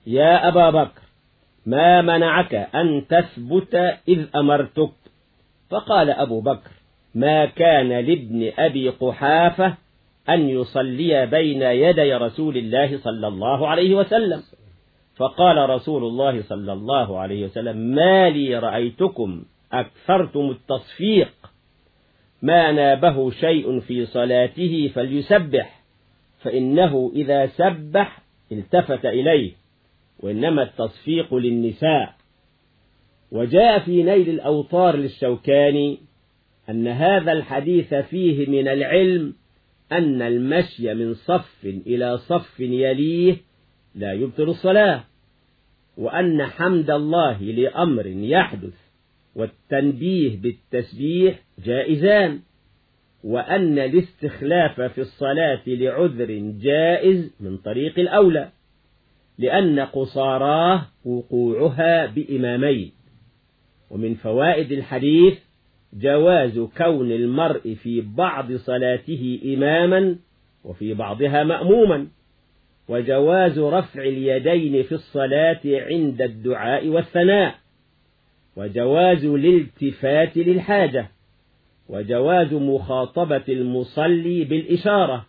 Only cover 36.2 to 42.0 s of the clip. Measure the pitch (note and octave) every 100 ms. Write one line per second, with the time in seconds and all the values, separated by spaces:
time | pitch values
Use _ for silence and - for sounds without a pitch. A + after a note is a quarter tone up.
36.2 | _ _ _ _ - A2+ A#2 B2 E3+ G3
37.2 | E3 D#3+ C3+ C#3 D3 F3 - C#3 C#3 F3+
38.2 | F3+ C#3+ C#3 C#3 C3+ C#3 C3+ F3 F#3 F3+
39.2 | D3 - _ _ _ _ _ E3+ D#3 B2+
40.2 | A#2 A#2+ C3 E3 F3 - A#2 A2 A#2 A#2
41.2 | - F3+ - _ G2 G2 A2 A#2+